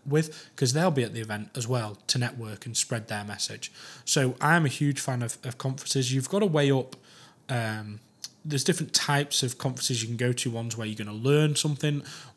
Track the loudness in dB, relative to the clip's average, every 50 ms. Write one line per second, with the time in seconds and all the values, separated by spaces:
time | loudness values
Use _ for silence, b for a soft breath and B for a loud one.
0 | _ 2 2 2 2 2 -4 -14 -18 -18 -2 0 2 2 4 4 4 4 4 2
1 | 0 0 -2 -6 -6 -4 -6 -6 -6 -8 -8 -6 -2 -2 0 -2 -2 -4 -8 -6
2 | _ -2 0 0 0 -2 -4 -6 -10 -10 -10 -10 -10 -4 -2 -2 -2 0 -2 -4
3 | -4 -4 -6 -6 -6 -8 -6 -6 -6 -6 -6 -10 -12 -14 B B B B B B
4 | B 0 2 4 4 2 2 2 4 6 6 6 6 2 2 2 0 0 0 0
5 | -2 -2 -2 -2 -2 -4 -6 -8 -10 -10 -8 -4 -4 -4 -4 -4 -4 -2 0 0
6 | 2 2 0 0 0 0 0 2 2 4 4 4 4 4 4 2 0 -2 -10 B
7 | B B B B B B B B _ -6 -4 -2 -2 -2 -4 -6 -8 -10 -12 -14
8 | -16 _ _ _ -16 -16 -14 _ -6 -2 -2 2 2 2 2 0 -2 0 0 0
9 | 2 2 2 2 2 2 0 0 0 0 -2 -2 -4 -4 -2 -2 -2 -2 -2 -2
10 | -2 -4 -2 0 0 0 0 0 -2 -2 -2 -4 -4 -6 -6 -6 -6 -6 -6 -6
11 | -8 -8 -6 0 4 4 6 6 6 4 2 2 0 0 0 0 0 0 0 -2
12 | B B B B B B B